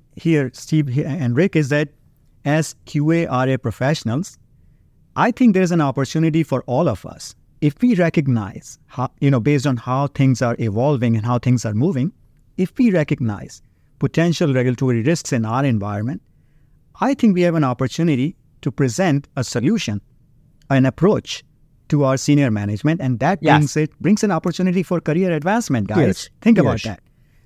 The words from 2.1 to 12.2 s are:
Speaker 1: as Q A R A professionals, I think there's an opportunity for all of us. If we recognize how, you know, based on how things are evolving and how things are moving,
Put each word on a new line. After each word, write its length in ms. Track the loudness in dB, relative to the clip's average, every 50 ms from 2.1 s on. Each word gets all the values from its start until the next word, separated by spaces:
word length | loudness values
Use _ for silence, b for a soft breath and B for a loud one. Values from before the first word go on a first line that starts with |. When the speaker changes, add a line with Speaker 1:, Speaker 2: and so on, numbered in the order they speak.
| _ _ _ _ _ _ -4
Speaker 1:
as 320 | -2 0 0 -2 -4 -8 _ -14
Q 260 | -6 -4 -2 0 2
A 160 | 2 0 0
R 220 | -2 -2 -2 0 0
A 100 | -2 -2
professionals, 800 | -2 -6 -4 -2 -2 -2 -2 -2 -2 -4 -4 -4 -4 -6 -12 _ _ _ _ _ _ _ _ _ _ _ _ _ _ _ -4
I 160 | -2 0 0
think 220 | 2 2 4 4 4
there's 180 | 4 2 2
an 80 | 2 0
opportunity 640 | 0 0 0 -2 -4 -2 0 0 0 2 2 0 0
for 180 | 0 -2 -4 -4 -2
all 200 | -2 0 0 0
of 160 | -2 -4 -8
us. 300 | -16 -18 -16 -18 -20 -20 _ _ _ _ -2
If 220 | -2 -2 0 2
we 140 | 2 2 2
recognize 840 | 4 2 2 2 0 0 2 0 0 -2 -6 -12 -14 -18 -20 -20 _ _
how, 240 | _ -8 -6 -6 -6 _ 0
you 120 | 0 2
know, 80 | 2 2
based 260 | 2 2 0 2 0
on 100 | -2 -2
how 300 | -4 -4 -4 -4 -2 -4
things 340 | -4 0 2 2 2 4 2
are 140 | 0 -2 -2 -2
evolving 560 | -2 -2 0 0 0 0 0 0 0 0 0
and 100 | 0 0
how 140 | -2 -2 0
things 240 | 0 0 0 0 0
are 80 | -2 -2
moving, 380 | 0 0 0 0 0 -2 -4 -6 _